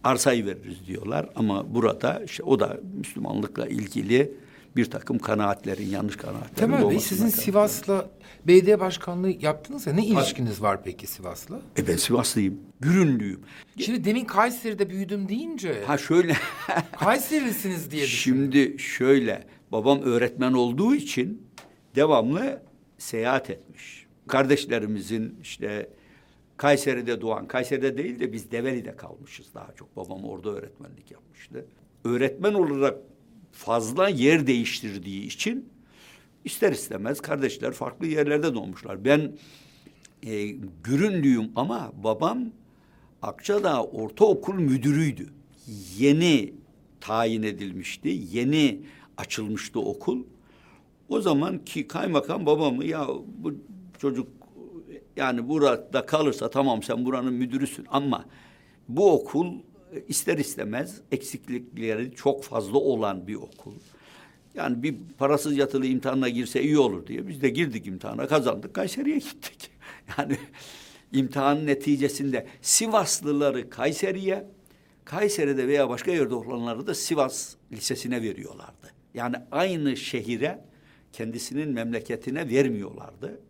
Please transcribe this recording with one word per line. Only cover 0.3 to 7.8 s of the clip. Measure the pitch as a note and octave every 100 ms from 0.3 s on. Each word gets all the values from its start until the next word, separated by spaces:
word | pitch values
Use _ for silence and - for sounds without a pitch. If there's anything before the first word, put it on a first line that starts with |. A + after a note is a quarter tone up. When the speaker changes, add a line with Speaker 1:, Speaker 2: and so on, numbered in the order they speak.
| A#2+ G2+
Speaker 1:
veririz." | F2+ F#2+ F2+ F#2
diyorlar | F#2 G2+ - - -
ama | A2 G2 G2+ A2+
burada | A2 - B2 - -
işte | -
o | - -
da | - - F#3 G3
Müslümanlıkla | - - - G#2 G#2 - -
ilgili | A2+ G#2 - G2+ A#2+ C#3+ - - - - B2
bir | A#2
takım | - - A#2
kanaatlerin, | - G#2+ G2+ G2 - F#2+ G2+
yanlış | G2 G#2 -
kanaatlerin | - A2 - -
Speaker 2:
Temel | A3+ C#4
Bey, |
Speaker 1:
doğmasına | G#2 G#3+
Speaker 2:
sizin | - F#3+
Speaker 1:
kaynaklı. | A3+ -
Speaker 2:
Sivas'la | - G3+ G#3 -